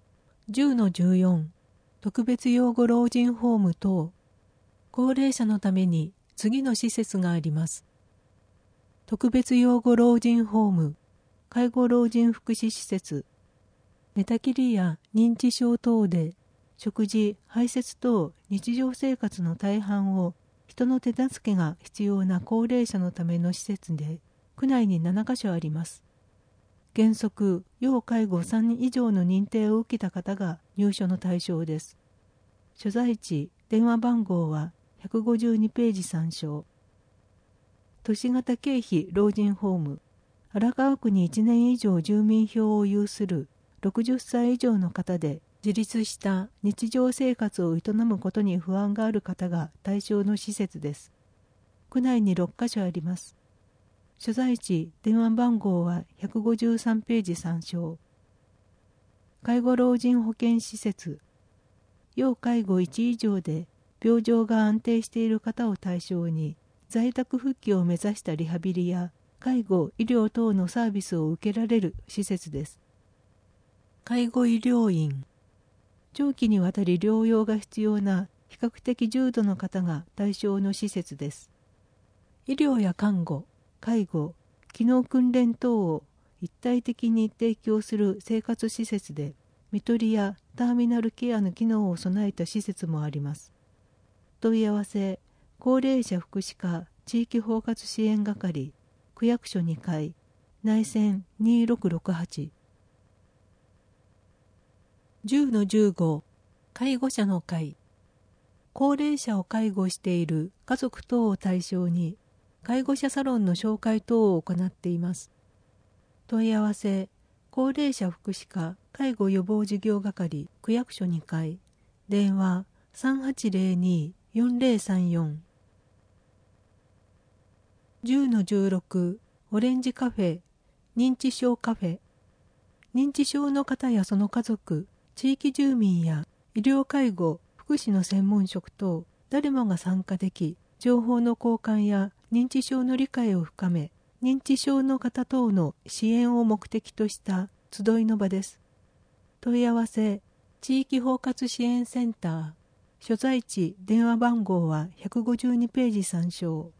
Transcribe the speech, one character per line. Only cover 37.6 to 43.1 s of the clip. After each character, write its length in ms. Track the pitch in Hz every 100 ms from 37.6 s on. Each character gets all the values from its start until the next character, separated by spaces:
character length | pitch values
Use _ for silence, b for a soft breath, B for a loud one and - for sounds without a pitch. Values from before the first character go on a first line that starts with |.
| _ _ _ _
都 100 | -
市 160 | 214 247
型 260 | 254 247 240
経 240 | 285 262
費 280 | - 170 185
老 180 | 180 208
人 240 | 202 208 196
ホ 220 | 202 180
ー 0 |
ム、 200 | 143 139 _ _ _ _ _
荒 200 | 208 233
川 220 | 254 269 277
区 140 | 233
に 160 | 196 175
一 160 | 220
年 300 | 220 233 240
以 60 | 247
上 220 | 208 175
住 220 | 165 208
民 240 | 214 220 214
票 320 | 226 214 214
を 80 | 202
有 220 | 202
す 180 | 202